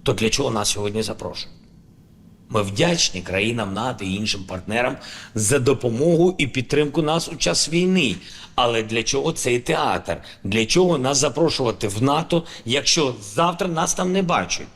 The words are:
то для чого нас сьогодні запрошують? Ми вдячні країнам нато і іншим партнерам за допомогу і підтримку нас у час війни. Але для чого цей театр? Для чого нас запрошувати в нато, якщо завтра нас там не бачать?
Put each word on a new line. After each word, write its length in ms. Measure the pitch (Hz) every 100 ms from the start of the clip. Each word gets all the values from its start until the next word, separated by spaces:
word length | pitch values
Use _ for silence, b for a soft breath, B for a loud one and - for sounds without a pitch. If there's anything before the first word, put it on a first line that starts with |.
то 100 | -
для 160 | 104 110
чого 220 | - 135
нас 180 | 110 107
сьогодні 340 | 104 104 107
запрошують? 520 | 110 - 90 - - - - - - - - - - - -
Ми 120 | 107
вдячні 600 | 98 98 170 170 - 95
країнам 520 | 90 92 107 117 101
нато 320 | 98 123 120 98
і 80 |
іншим 300 | 98 107 104
партнерам 540 | 95 92 90 110 127 139 B B B 117
за 240 | 104 139
допомогу 760 | 127 135 127 113 156 165 170 175
і 100 | 143
підтримку 540 | 131 127 143 151 139
нас 280 | 151 165 -
у 60 | 156
час 340 | - 170 -
війни. 460 | 170 180 185 135 87 B B B -
Але 280 | 120 117
для 200 | 107 117
чого 280 | 110 135 147
цей 280 | 160 127 123
театр? 580 | 123 160 143 90 - 85 B B
Для 220 | 98 107 110
чого 320 | 175 180 160
нас 200 | 127 139
запрошувати 680 | 147 139 165 - 127 101 110
в 160 | 101
нато, 400 | 135 147 165 170 165 B -
якщо 500 | 131 - - 143 117 104 -
завтра 320 | 170 175 196
нас 260 | 160 170
там 180 | - 185
не 100 | 190
бачать? 460 | 180 151 95 - 147